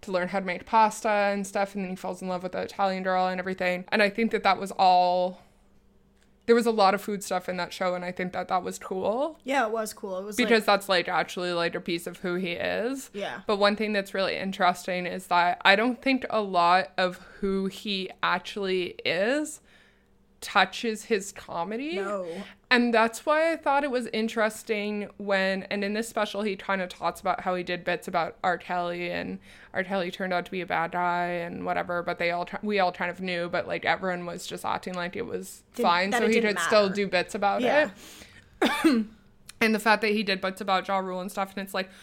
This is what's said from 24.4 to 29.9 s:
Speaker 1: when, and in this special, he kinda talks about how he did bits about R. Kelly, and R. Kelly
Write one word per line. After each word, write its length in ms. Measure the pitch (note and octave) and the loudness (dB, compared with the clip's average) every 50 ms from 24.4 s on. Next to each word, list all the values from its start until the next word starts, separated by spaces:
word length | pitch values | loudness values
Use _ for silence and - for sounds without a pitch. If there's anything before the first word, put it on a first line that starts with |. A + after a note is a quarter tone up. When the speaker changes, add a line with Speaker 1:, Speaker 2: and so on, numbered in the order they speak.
| G#3+ A3 A3 - - - A3 G#3 G3+ G#3 G#3 G#3 G#3 - - | 0 0 0 -4 -6 -4 -4 -2 -2 -4 -4 -4 -6 -8 -10
Speaker 1:
when, 460 | _ G#3 G3 G3 G3 F#3+ F#3+ F#3+ F#3+ F#3 | _ -2 0 2 2 2 2 0 -2 -4
and 180 | - - G#3 G3+ | -4 -4 -2 -2
in 100 | G3 G#3 | -2 -2
this 140 | G#3 A3+ A3+ | -2 -4 -4
special, 340 | - - G#3 G#3 - G3 G#3 | -2 -2 -2 -2 -2 -4 -4
he 140 | A3 G3 | -4 -4
kinda 300 | G3 - - G3 F#3+ F#3 F3+ | -4 -2 -2 -2 -2 -2 -6
talks 320 | - - - E3+ F3 - | -8 -4 -4 -4 -4 -2
about 200 | - F#3+ F3 - - | -2 -2 -2 0 0
how 120 | F#3+ F#3 | -2 -2
he 80 | F3+ F3+ | -2 -2
did 220 | F3+ F3+ F3+ F3 | -4 -6 -4 -2
bits 240 | - F3 E3+ - - | -4 -4 -4 -4 -4
about 280 | F#3 F3 D#3+ - - - - | -2 -2 -2 -2 -6 -2 0
R. 140 | F#3 F3 F3 | 0 0 0
Kelly, 520 | - - F#3 F3+ F3 F3 F3 F3 F3 F3 | -2 -4 -4 -2 -2 -2 -4 -4 -4 -4
and 280 | F3 F3 F3 F3+ F#3 F#3+ - - - - - - - | -4 -4 -4 -6 -8 -10 -12 -18 -20 -20 -20 -10 -6
R. 120 | - F#3+ | -6 -4
Kelly 260 | F3+ | -2